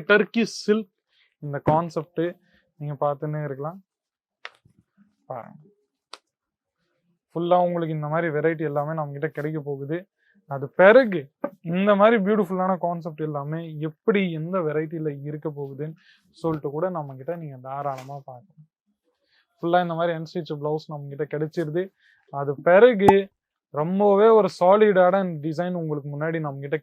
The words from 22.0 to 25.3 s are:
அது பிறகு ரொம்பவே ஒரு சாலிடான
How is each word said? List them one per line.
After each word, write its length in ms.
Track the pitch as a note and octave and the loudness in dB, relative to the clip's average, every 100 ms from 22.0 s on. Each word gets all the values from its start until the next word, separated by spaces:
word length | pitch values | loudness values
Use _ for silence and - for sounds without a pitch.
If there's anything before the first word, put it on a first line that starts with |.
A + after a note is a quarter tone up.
| _ _ _ C#3+ | _ _ _ -8
அது 140 | C#3+ C#3+ D#3 | -6 -2 4
பிறகு 420 | F#3 B3 G#3 G3 G3 G3 _ _ _ _ C#3 | 8 8 8 6 6 4 _ _ _ _ -6
ரொம்பவே 500 | D#3+ F#3+ G#3 G3 A3 A3 | -2 2 4 6 6 6
ஒரு 120 | F#3 - | 4 2
சாலிடான 580 | F3+ G#3 G#3+ F#3 F3+ G3 F#3 | 4 6 6 6 6 4 0